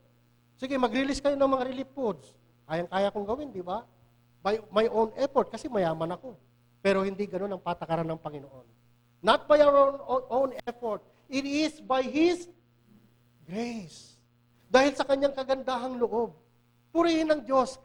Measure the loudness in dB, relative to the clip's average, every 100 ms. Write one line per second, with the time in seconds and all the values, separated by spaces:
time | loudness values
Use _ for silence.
0 | _ _ _ _ _ -12 -6 -2 0 0
1 | -2 -2 -2 2 2 2 -2 -6 -10 -6
2 | -4 -4 -12 _ _ _ -8 -6 -4 -2
3 | -2 -2 -6 -6 -6 -10 -6 -8 -8 _
4 | _ _ _ _ -2 -2 0 0 2 2
5 | 0 0 0 0 0 -4 -4 0 0 0
6 | -4 -6 -12 -18 _ _ _ _ 0 2
7 | 0 -4 -6 -4 -6 -6 -6 -6 -2 -2
8 | -2 -6 -8 -12 -16 -20 -20 _ _ _
9 | _ _ 2 2 6 6 8 8 6 2
10 | -4 -4 0 0 0 -4 -10 -8 -6 -6
11 | _ _ -8 -6 -2 -2 -2 -4 -2 0
12 | 0 2 2 2 -6 -20 _ _ _ -20
13 | _ _ _ _ -12 -8 -8 -8 -14 -20
14 | -20 _ _ _ _ _ 2 4 4 0
15 | 0 2 0 -2 -4 -4 -2 -4 -4 -2
16 | -2 -2 -4 -8 _ _ _ _ _ 0
17 | 2 2 2 0 2 2 2 -4